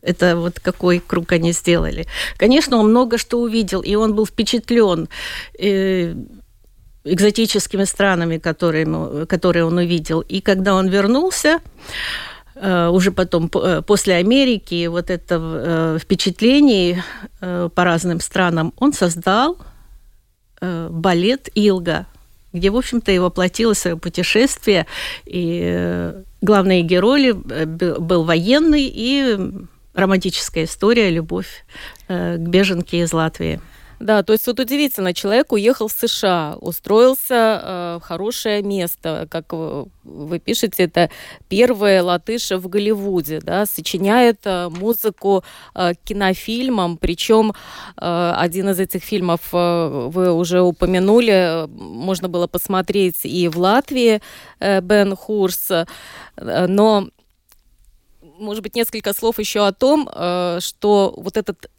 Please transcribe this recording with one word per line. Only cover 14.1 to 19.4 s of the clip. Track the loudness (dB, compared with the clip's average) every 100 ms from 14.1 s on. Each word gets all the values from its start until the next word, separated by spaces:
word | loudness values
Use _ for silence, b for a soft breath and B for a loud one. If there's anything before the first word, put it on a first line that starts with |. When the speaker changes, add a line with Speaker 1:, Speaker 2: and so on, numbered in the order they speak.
Speaker 1:
Америки, | 2 4 4 4 0 -2 -4 -4
вот | -4 -4
это, | -6 -2 -4
э, | -2 -6 -2 0 0 -2
впечатлений, | -2 -2 -2 0 2 6 6 4 2 0 B B -18 -14
э, | -8 -4 -2
по | 2
разным | 2 2 0 -4
странам, | -4 0 0 2 -2 0
он | 0
создал, | 2 0 0 0 2